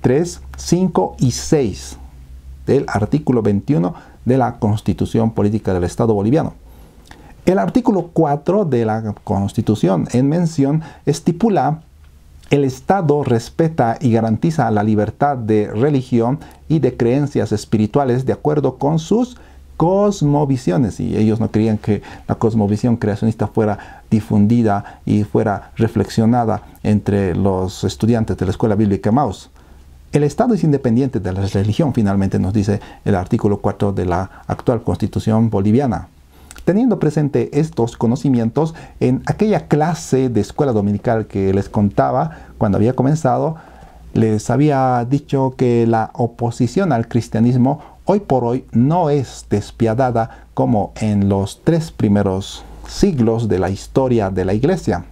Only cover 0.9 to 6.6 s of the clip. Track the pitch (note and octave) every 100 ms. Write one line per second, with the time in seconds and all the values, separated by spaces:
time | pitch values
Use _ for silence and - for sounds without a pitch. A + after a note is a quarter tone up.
0.9 | - - - B2+ - - D#3 B2 - -
1.9 | - - - - - - - - B2+ -
2.9 | G#2 G#2 D3 D3+ B2 G#2+ G2+ - D3 F3+
3.9 | E3+ - - - C3 A#2 - A2 G#2+ -
4.9 | F#2 G#2 - A2+ A2 G2+ G#2+ G#2 F#2 F2
5.9 | - A#2 G#2 G2+ D3 - -